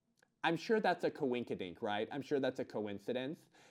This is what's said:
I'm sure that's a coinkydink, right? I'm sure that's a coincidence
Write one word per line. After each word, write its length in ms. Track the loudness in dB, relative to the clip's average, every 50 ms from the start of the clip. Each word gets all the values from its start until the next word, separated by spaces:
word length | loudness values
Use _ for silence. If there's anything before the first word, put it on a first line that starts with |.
| _ _ _ _ _ _ _ _ 0
I'm 140 | 2 2
sure 240 | 2 2 2 2 4
that's 240 | 4 4 4 2 2
a 60 | 0
coinkydink, 640 | 0 0 0 2 2 0 0 -2 -4 -4 -4 -6 -6 -4
right? 280 | -2 -2 0 0 0 -2
I'm 100 | -4 -6
sure 200 | -2 0 0 2
that's 180 | 2 2 0 -2
a 60 | -4
coincidence 760 | -4 -4 -4 -4 -4 -4 -4 -4 -4 -2 -2 -2 -4 -6 -10 -12 _ _ -20 -20 -20